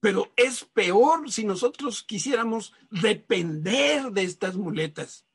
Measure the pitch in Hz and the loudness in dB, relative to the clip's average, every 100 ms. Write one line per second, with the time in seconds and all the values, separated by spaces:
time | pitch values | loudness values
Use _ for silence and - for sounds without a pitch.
0 | 208 190 - - 254 247 - - 185 190 | 2 0 -2 2 2 2 -4 0 2 6
1 | 269 320 294 214 214 185 240 - 285 202 | 6 4 0 -4 -2 0 -2 -2 -8 -8
2 | - 208 240 247 226 226 196 _ _ 196 | -10 -8 -2 0 0 -4 -6 _ _ -2
3 | 208 214 _ 202 170 156 160 247 285 294 | 0 0 _ -2 0 -4 -2 2 2 2
4 | 269 196 185 180 190 185 180 156 156 151 | -2 -2 -2 -4 -6 -4 -4 -4 -4 -6
5 | 143 - _ | -14 -14 _